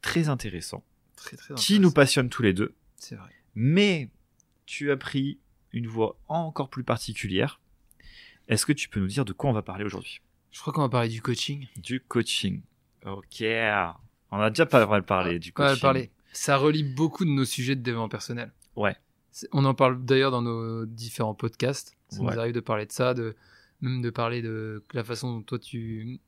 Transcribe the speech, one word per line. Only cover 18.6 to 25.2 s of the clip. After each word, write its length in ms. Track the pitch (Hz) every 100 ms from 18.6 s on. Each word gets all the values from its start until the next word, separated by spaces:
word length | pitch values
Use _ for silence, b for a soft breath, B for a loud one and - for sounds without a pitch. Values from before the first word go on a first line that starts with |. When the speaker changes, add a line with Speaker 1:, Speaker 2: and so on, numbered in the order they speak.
| _ -
Speaker 1:
Ouais. 200 | 104 95 _ _ _
Speaker 2:
C'est, 160 | - -
on 120 | 151 135
en 80 |
parle 320 | 127 131 127 127
d'ailleurs 240 | 135 135
dans 100 | 123
nos 420 | 120 113 113 113 113
différents 480 | 113 117 - 110
podcasts. 640 | 107 117 - 120 139 - _ _
Ça 120 | 101
Speaker 1:
Ouais. 120 | 123
Speaker 2:
nous 60 | 113
arrive 140 | 117
de 60 | 120
parler 260 | - 107 107
de 60 |
ça, 220 | - 123
de, 220 | 127 113 107 b b b _
même 200 | 127 127
de 80 | 120
parler 320 | 113 117 120
de 420 | 113 110 110 107 _
la 100 | 127
façon 300 | 110 117